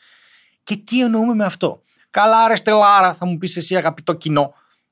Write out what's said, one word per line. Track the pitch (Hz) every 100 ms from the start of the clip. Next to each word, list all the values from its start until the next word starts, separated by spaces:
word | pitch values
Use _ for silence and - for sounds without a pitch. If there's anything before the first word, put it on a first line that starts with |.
| _ _ _ _ _ _
Και | - 208
τι | - 247
εννοούμε | 240 226 226
με | 220 196
αυτό; | - 170 - _ _ _
"Καλά | - 214 226 226
ρε | 220
Στελάρα", | - 214 202 202 185
θα | 165 180
μου | 165
πεις | 185 175
εσύ, | 156 185
αγαπητό | 160 160 -
κοινό. | 165 156 147 143 _ _ _ _